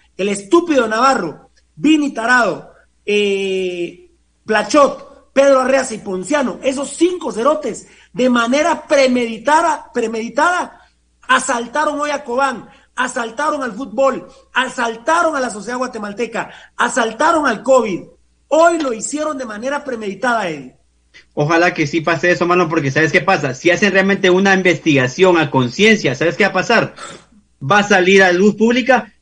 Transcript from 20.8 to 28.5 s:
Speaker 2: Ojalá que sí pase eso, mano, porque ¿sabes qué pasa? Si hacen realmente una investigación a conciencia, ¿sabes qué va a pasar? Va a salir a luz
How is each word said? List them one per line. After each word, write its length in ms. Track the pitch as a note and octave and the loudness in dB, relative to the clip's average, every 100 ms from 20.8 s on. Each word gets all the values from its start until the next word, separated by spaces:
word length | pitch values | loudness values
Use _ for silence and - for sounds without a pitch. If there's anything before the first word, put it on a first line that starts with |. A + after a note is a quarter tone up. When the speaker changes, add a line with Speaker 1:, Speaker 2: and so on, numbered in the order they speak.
| _ _ _ - _ | _ _ _ -20 _
Speaker 2:
Ojalá 400 | - D3+ E3 F3 | -4 0 2 2
que 120 | E3+ C#3+ | 0 -2
sí 140 | E3 | -2
pase 300 | E3 E3 F3+ | -2 0 0
eso, 140 | F3 F3 | 0 2
mano, 220 | F3+ E3 | 2 2
porque 220 | E3 C#3 | 0 0
¿sabes 220 | D3+ D#3 | 0 2
qué 80 | F3+ | 2
pasa? 340 | G3 F3 C3+ | 2 0 -2
Si 160 | - E3+ | -2 0
hacen 220 | E3+ G#3 | 2 2
realmente 380 | F#3+ G3 F#3+ F#3 | 2 2 2 2
una 240 | F#3 G3 | 2 4
investigación 840 | F#3 F3+ D#3+ E3 C3+ B2+ F3+ F#3 E3+ | 4 2 0 2 2 0 2 4 4
a 120 | D3 | 2
conciencia, 640 | C3 A#2+ - A3 G#3+ D3 | 0 0 2 4 4 0
¿sabes 220 | A#2+ E3 E3 | -2 -2 0
qué 80 | |
va 60 | G3 | 0
a 40 | |
pasar? 400 | F3+ F3 A3 A#2+ - - - _ _ _ _ | 0 0 0 0 -8 -20 -20 _ _ _ _
Va 180 | C#3 G3+ | 0 0
a 20 | |
salir 400 | G3+ F#3+ F3+ G3 | 4 2 6 6
a 100 | F#3 | 6
luz 240 | F3 G#3 | 6 2